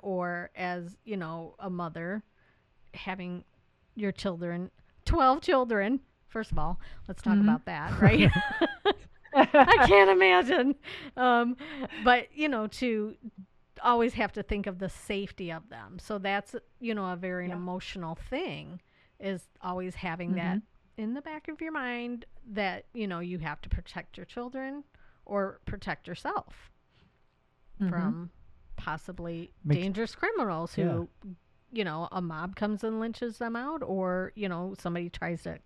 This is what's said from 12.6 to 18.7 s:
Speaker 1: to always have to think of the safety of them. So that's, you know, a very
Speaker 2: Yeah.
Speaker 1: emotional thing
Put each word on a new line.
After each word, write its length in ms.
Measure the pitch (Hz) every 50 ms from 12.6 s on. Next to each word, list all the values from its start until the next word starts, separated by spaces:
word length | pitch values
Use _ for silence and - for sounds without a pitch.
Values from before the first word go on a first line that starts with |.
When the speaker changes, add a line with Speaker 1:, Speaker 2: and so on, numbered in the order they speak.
| 214 208
Speaker 1:
to 480 | - - 262 247 226 214 214 220 - - - 226 - - 190 _ _ _ _ _ - - -
always 320 | 233 240 233 233 226 208
have 180 | - 220 196 -
to 100 | 214 196
think 240 | - 214 202 196
of 120 | 202 190 180
the 100 | 196 180
safety 640 | - - - - 214 196 202 - - - 190 170 165
of 160 | 160 - -
them. 300 | - 117 107 95 180 180
So 200 | - - 214 202
that's, 360 | 190 202 196 202 202 - - 233 - _ _ -
you 140 | 247 226 220
know, 180 | 208 190 180 180
a 40 |
very 320 | 175 185 185 180 180 180 180
Speaker 2:
Yeah. 80 | 180
Speaker 1:
emotional 580 | 175 180 175 180 185 - - - 196 175 160 165
thing 640 | - - - 254 277 381 - 151 147 151 151